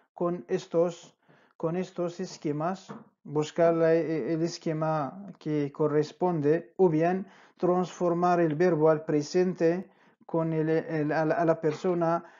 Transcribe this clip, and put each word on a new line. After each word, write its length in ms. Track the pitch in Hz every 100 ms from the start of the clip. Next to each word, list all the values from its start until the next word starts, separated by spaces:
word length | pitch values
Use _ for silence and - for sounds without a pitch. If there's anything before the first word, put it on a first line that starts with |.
| _
con 320 | - 175 175 -
estos, 680 | 185 - 165 175 - - _ _ _ _ -
con 180 | 160 180
estos 440 | 180 - 175 170
esquemas. 720 | 180 - 156 147 170 190 - - - _
Buscar 500 | - 147 151 - 170
la, 200 | 165 160
el 480 | 165 151 160 120 160
esquema 920 | 165 - 170 156 156 156 131 196 - -
que 320 | 156 151 143
corresponde. 1040 | 143 151 147 147 - 180 165 143 165 - -
O 120 | 185
bien 380 | 156 170 190 214 - - _
transformar 840 | 175 180 175 - 175 170 180 175
el 140 | 165 147
verbo 340 | 180 151 160
al 160 | 156 156
presente 840 | 151 143 180 185 165 165 180 190 _ _ _ -
con 280 | 165 165
el, 160 | 160 156
el, 420 | 160 - 156 151
a 140 | 156 156
la, 100 | 160
a 100 | 165
la 140 | 160
persona, 640 | 160 147 185 170 165 170 -